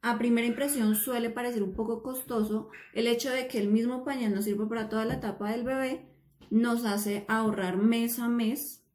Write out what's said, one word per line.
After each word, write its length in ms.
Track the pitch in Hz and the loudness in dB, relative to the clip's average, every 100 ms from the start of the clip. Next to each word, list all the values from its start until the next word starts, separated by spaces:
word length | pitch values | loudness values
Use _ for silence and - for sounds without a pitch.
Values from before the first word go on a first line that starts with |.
a 160 | 233 220 | 0 0
primera 280 | 240 233 233 | 4 4 2
impresión 480 | 233 277 285 214 | 0 0 2 2
suele 360 | 214 - 220 233 | 2 0 -2 -2
parecer 320 | 220 247 233 | -2 -4 -2
un 100 | 196 | -2
poco 300 | 185 220 226 | -2 -2 -2
costoso, 680 | 269 254 - 240 214 214 - - - | -4 -8 -4 0 0 -2 -4 -16 -10
el 140 | - 233 | -2 2
hecho 240 | 233 269 | 2 0
de 180 | 262 254 | -2 -2
que 100 | 233 | -2
el 100 | 202 | 2
mismo 360 | 214 233 254 | 4 2 -2
pañal 300 | 254 269 226 | -4 -2 0
nos 100 | 196 | 0
sirva 240 | 208 208 214 | 0 -2 -2
para 220 | 226 214 | -4 -2
toda 160 | 220 226 | -2 -2
la 80 | |
etapa 360 | 254 220 196 208 | -2 -4 -6 -4
del 120 | 233 | -2
bebé 460 | 240 262 262 262 - - _ _ - | -2 -2 -2 -4 -8 -20 _ _ 0
nos 340 | 214 240 233 | 2 4 2
hace 400 | 233 202 208 202 - | 0 0 0 -4 0
ahorrar 520 | 220 - 190 185 180 | 0 2 0 0 2
mes 400 | 214 233 233 233 | 4 4 2 0
a 100 | 233 | 0
mes 560 | 240 220 277 - - _ | 2 2 0 -6 -12 _